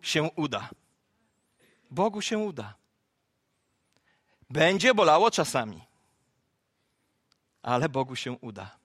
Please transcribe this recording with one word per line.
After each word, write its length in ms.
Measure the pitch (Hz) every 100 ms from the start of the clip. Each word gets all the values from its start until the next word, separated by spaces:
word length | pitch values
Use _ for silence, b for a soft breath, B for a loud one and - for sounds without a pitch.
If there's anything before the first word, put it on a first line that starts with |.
się 220 | - 160
uda. 460 | 156 - 147 107 123 - _ _ _ _ _ _ _ _ b b b
Bogu 300 | 131 208 208
się 160 | - 214
uda. 380 | 214 143 107 107 _ _ _ _ _ _ _ _ _ _ _ _ _ _ _ _ -
Będzie 440 | 139 160 196 247
bolało 380 | 220 170 156 220
czasami, 500 | - 151 135 110 85 - _ _ _ _ _ _ _ _ _ _ _ _ _ _ _ _ _
ale 280 | - 123 156
Bogu 260 | 135 127 127
się 160 | 127
uda. 460 | 123 120 98 98 -